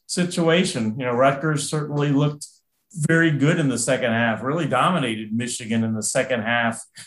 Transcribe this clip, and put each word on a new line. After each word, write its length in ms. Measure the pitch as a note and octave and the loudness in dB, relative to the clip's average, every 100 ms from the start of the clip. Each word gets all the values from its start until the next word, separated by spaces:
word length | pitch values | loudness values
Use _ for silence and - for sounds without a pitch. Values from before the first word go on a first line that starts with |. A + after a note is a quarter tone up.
| _ | _
situation. 920 | - F3 F3+ E3 E3+ F#3+ C3 A2 G#2+ | -2 -2 0 2 4 2 0 -2 -2
You 60 | |
know, 80 | B2 | -4
Rutgers 560 | A#2+ C3+ C#3 D#3+ D3 - | 2 4 4 0 -2 -2
certainly 420 | D#3 D3 D3 C#3+ | -4 -4 -2 2
looked 360 | C#3 D3 D3 - _ _ _ _ | 2 2 0 -14 _ _ _ _
very 360 | - D3+ E3 E3 | -6 2 4 4
good 280 | C#3+ C#3+ F3 | 4 2 2
in 100 | D3 | 0
the 100 | A#2 | 0
second 340 | C3 B2+ A#2+ | 0 0 0
half, 300 | A2+ A#2 A2 | 2 0 0
really 240 | B2 D#3+ C#3+ | -2 -2 -2
dominated 680 | B2 D3+ F3+ B2+ A2 G#2+ A2 | 2 2 2 -2 -4 -4 -4
Michigan 480 | A#2+ - A2 A2+ | -4 -6 -4 -2
in 100 | A2+ | 0
the 80 | A2 | -2
second 380 | G#2+ C3+ B2+ B2 | -2 -2 0 -2
half 420 | G#2+ A#2+ A#2 A#2 - - | 0 0 0 -4 -14 -20